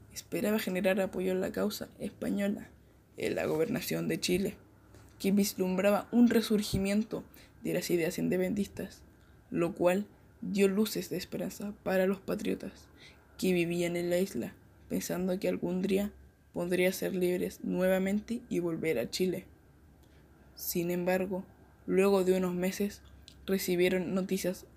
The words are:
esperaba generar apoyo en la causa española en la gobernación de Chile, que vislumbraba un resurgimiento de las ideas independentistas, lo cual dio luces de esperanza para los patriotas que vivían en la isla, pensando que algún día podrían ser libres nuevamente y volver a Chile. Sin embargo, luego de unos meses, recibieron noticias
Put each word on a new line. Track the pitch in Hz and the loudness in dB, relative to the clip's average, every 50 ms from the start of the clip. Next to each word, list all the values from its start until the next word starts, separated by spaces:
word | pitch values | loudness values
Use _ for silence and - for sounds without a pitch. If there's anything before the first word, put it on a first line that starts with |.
| - - | -20 -16
esperaba | - - - - - 170 - 208 214 | -16 -16 -12 -6 -4 -2 0 0 0
generar | 220 - 196 185 180 196 190 190 214 | 0 -2 -2 -4 0 2 2 2 2
apoyo | 190 190 - 185 185 185 | 0 -2 -2 -2 -2 0
en | 185 185 | 0 0
la | 190 - | -2 -2
causa | - 190 196 214 208 - - - - - | -2 -2 -2 -2 -2 -6 -10 -14 -12 -10
española | - 208 - - - - 196 202 202 202 202 - - - - - - - - - _ _ - | -10 -10 -8 -6 -4 -4 -2 -2 -2 -2 -2 -4 -8 -14 -20 -20 -20 -20 -20 -20 _ _ -10
en | - - - - | -6 -4 -2 -2
la | - 82 | -2 -2
gobernación | 147 156 156 160 - - 170 - - 160 165 170 | -2 0 0 0 0 -2 -4 -4 -4 -4 -4 -2
de | 160 160 - | -2 -4 -2
Chile, | - - 180 180 196 196 - - - - - - - - - - - - - - | 0 0 0 0 0 -2 -4 -8 -16 -20 -20 -20 -20 -20 -20 -20 -20 -20 -12 -4
que | - 196 | 0 2
vislumbraba | 196 202 202 202 - - 185 185 185 185 190 202 208 190 - - | 4 4 2 2 0 -2 -2 0 0 2 4 4 4 2 0 2
un | - 240 240 226 | 6 6 6 8
resurgimiento | 233 233 220 - 220 202 208 - - 196 196 196 202 214 220 - - - - - - - - - - - - | 6 4 2 2 0 0 0 0 -2 0 0 2 0 0 0 -2 -6 -8 -10 -12 -20 -20 -20 -20 -20 -8 -6
de | 165 160 | -2 -2
las | 175 - - | -2 0 0
ideas | 175 175 160 175 - | 0 2 2 0 -2
independentistas, | - 165 165 175 185 185 185 196 208 196 - - - 185 - - - - - - - - - - - - - | -2 0 0 0 0 0 0 0 -2 -4 -4 -6 -10 -12 -12 -12 -18 -20 -20 -20 -20 -20 -20 -20 -20 -16 -6
lo | - 165 170 165 - | -2 -2 -2 -2 0
cual | - 175 175 180 202 208 - - - - - - - | 2 4 4 4 2 0 -4 -12 -20 -20 -20 -18 -12
dio | - 180 196 196 196 | -8 -2 2 4 4
luces | 196 190 208 220 214 - 175 180 - | 4 4 2 0 0 0 -6 -6 -6
de | - | -6
esperanza | 180 - - - - - 190 - - 202 208 208 - - | -8 -8 -8 -8 -6 -6 -6 -8 -8 -10 -12 -12 -8 -4
para | 175 190 185 185 | 0 2 4 4
los | 190 196 190 | 2 0 -2
patriotas | - - 180 - - 190 185 - - 196 - - - - - - - - - - - - - | -4 -6 -6 -4 -2 -2 -4 -4 -6 -12 -14 -14 -20 -20 -20 -20 -20 -20 -20 -20 -20 -20 -8
que | - - 185 185 | -2 0 2 2
vivían | 175 170 170 175 175 175 170 175 | 2 2 0 0 -2 -2 -2 -2
en | 175 175 175 | -2 0 0
la | 175 | 2
isla, | 180 190 196 - - - 185 - - - - - - - - | 2 0 0 -2 -6 -6 -6 -10 -16 -20 -20 -20 -20 -10 -6
pensando | - 190 - - 170 175 185 185 185 196 | -4 -4 -4 -4 -4 -2 -2 -2 -2 0
que | - | 0
algún | 180 185 - - 175 185 185 185 | -2 -2 -2 -2 -4 -2 -2 0
día | 208 190 196 202 208 - - - - - _ _ _ - | 0 0 0 0 -2 -8 -14 -20 -20 -20 _ _ _ -8
podrían | 175 175 175 180 180 180 185 | -6 -2 0 2 2 2 2
ser | 185 - 180 175 196 | 2 0 -4 -4 -2
libres | 180 180 180 180 185 - 190 - - - | 0 0 0 0 0 -2 -4 -6 -6 -4
nuevamente | 190 180 180 185 185 190 190 190 190 202 214 208 - 233 240 - - | -2 0 2 2 2 4 2 2 0 0 -2 -2 -4 -8 -8 -6 -4
y | 190 | -4
volver | 175 175 170 165 160 160 160 147 | -2 -2 -2 -4 -2 -2 0 0
a | 110 120 - | 0 -2 -4
Chile. | - - 180 185 170 185 - - - - - - - - - - - - - - - - - - - - - - - | -2 0 0 0 0 -4 -8 -14 -20 -20 -20 -20 -20 -20 -20 -20 -20 -20 -20 -20 -20 -20 -20 -20 -20 -20 -20 -20 -18
Sin | - - - - 180 170 175 | -12 -10 -4 -2 0 0 0
embargo, | 175 180 175 180 185 190 185 196 190 185 190 - - - - - - - - | 0 0 2 2 2 2 0 -2 -4 -6 -6 -10 -18 -20 -20 -20 -20 -14 -4
luego | - 180 185 190 202 196 190 185 | 0 2 4 6 6 6 4 4
de | 185 185 | 4 4
unos | 185 185 180 180 | 4 2 0 0
meses, | 175 180 190 190 - 202 202 - - - - - - - - - - - | 0 -2 -2 -2 -2 -4 -4 -4 -10 -18 -20 -20 -20 -20 -20 -20 -12 -4
recibieron | - 190 196 - - 180 175 180 180 185 185 175 - 185 | -2 -2 0 0 0 2 4 4 4 4 2 0 0 -2
noticias | 190 185 190 190 190 - 180 185 - - - - | -2 0 0 -2 -2 -2 -2 -4 -4 -10 -18 -14